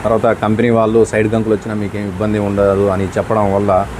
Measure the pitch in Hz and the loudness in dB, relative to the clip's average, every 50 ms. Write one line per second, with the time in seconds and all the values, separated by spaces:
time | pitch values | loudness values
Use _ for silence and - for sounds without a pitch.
0 | - 107 113 110 104 117 107 - - 104 110 107 120 120 117 113 113 110 110 113 | 0 0 0 2 2 0 0 0 0 -2 0 2 2 2 2 2 2 2 4 4
1 | 110 - - 107 110 110 110 113 110 110 107 98 - 113 107 104 104 98 98 104 | 2 2 2 0 0 0 0 -2 0 0 -2 -2 -2 -6 -6 -6 -6 -6 -6 -6
2 | 104 101 92 90 107 107 107 107 101 101 101 101 101 98 98 98 101 101 101 104 | -6 -6 -4 -4 -4 -2 -2 -2 -2 -2 0 0 2 2 2 2 2 0 0 0
3 | 98 90 87 104 98 - 117 110 104 101 98 101 101 101 95 92 101 - - | -2 -2 -2 -4 -2 0 0 0 2 2 0 0 2 2 2 2 0 -2 -8